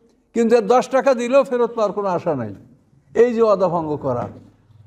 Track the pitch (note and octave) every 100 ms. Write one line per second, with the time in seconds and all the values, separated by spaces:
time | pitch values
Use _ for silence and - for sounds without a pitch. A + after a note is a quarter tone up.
0 | _ _ _ A#3 A3+ A#3+ G3+ B3 B3 C4
1 | C#4 A#3+ A#3+ C4+ C#4 B3 A#3 A#3 G3+ G3+
2 | G3 F3 F3 C#3 G#2+ G2 - _ _ _
3 | _ A3 A#3+ A3+ A3+ F#3+ F#3 E3+ D#3 D3
4 | C3+ B2 G#2+ - - _ _ _